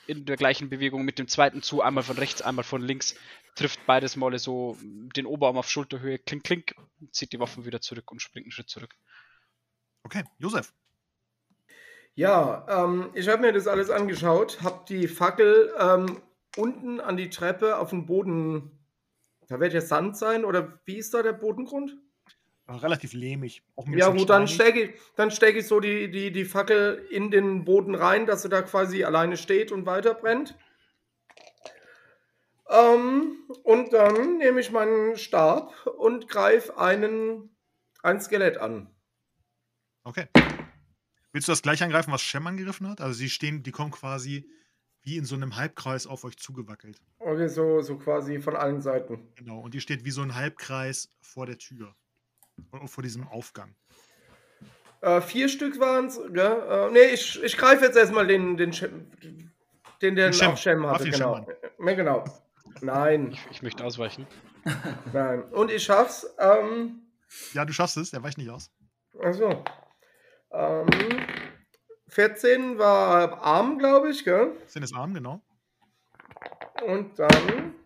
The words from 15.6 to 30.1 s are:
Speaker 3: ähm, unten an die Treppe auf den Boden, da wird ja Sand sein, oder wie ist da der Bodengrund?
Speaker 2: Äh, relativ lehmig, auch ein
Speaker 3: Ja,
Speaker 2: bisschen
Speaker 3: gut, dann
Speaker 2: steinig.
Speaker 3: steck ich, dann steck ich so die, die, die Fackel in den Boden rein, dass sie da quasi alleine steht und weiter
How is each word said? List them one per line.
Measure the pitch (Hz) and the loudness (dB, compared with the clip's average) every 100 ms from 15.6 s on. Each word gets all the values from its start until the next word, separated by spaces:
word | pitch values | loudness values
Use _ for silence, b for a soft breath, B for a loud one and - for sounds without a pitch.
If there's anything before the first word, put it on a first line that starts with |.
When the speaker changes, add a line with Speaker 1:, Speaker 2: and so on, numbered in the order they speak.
| 220 - | 6 4
Speaker 3:
ähm, | 180 185 185 - - _ _ - | 4 4 2 -8 -16 _ _ -4
unten | 226 - 247 240 | -4 -4 -10 -8
an | 202 185 | -6 -6
die | 185 | -6
Treppe | - 175 185 220 214 | -4 -4 0 0 0
auf | - | -2
den | 185 165 | -6 -2
Boden, | 185 190 165 160 156 147 - _ _ _ _ _ _ - | -2 0 -2 -4 -6 -8 -20 _ _ _ _ _ _ -12
da | 131 | -2
wird | 170 | 0
ja | 165 | 0
Sand | 165 151 196 202 | 0 0 -2 -4
sein, | 220 226 | -2 -2
oder | 214 180 160 - - | -2 -2 -4 -10 -14
wie | 208 | -12
ist | 214 | -6
da | 233 | -2
der | 220 | -2
Bodengrund? | 220 214 208 254 277 277 - _ _ _ b b _ - | -2 -6 -6 -8 -8 -10 -14 _ _ _ b b _ -18
Speaker 2:
Äh, | |
relativ | 123 156 151 117 | -6 -4 -4 -6
lehmig, | 120 127 139 123 - _ - | -10 -10 -8 -10 -14 _ -14
auch | 131 | -4
ein | |
Speaker 3:
Ja, | 160 190 | 2 4
Speaker 2:
bisschen | 190 | 4
Speaker 3:
gut, | 190 | 4
dann | 202 202 | 4 4
Speaker 2:
steinig. | 165 226 | 4 4
Speaker 3:
steck | 233 208 B | 4 -2 B
ich, | B - | B -2
dann | 214 | -2
steck | 214 220 214 | 4 4 4
ich | 214 | 2
so | 208 | 2
die, | 208 208 202 | 2 -2 -4
die, | 190 196 | -6 -6
die | 185 | -4
Fackel | 185 196 202 208 202 - - | -4 -2 2 2 2 -2 -6
in | 196 208 | -6 2
den | 202 196 190 | 2 2 0
Boden | 160 196 190 180 | 2 2 2 2
rein, | 180 208 220 | 2 4 2
dass | 202 | -2
sie | 196 | 0
da | 190 | -2
quasi | 190 196 185 190 | 0 0 0 0
alleine | 160 160 170 170 | 0 2 0 -2
steht | - 196 214 | 0 0 0
und | 196 185 | -4 -4
weiter | 190 226 | 0 0